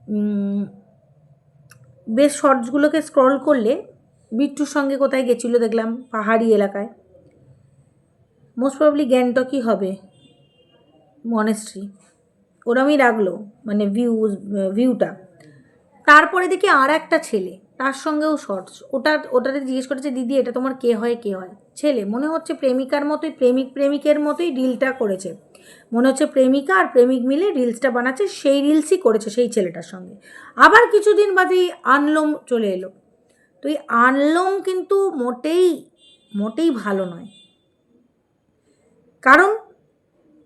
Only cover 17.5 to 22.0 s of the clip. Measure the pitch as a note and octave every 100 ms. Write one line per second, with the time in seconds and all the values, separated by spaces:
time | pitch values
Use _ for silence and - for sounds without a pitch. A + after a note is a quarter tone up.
17.5 | F3+ _ - C4 C4+ D#4+ D4+ D#4 D4+ -
18.5 | F#3+ F3+ - - C4+ C4 D4+ D4+ B3 C4+
19.5 | C#4 C4 C4 B3+ C4 C#4+ B3+ A#3+ C4+ A#3+
20.5 | B3 C4 C4 A#3+ A3 A#3+ A#3 G#3 F#3+ F3+
21.5 | - _ - D4 B3+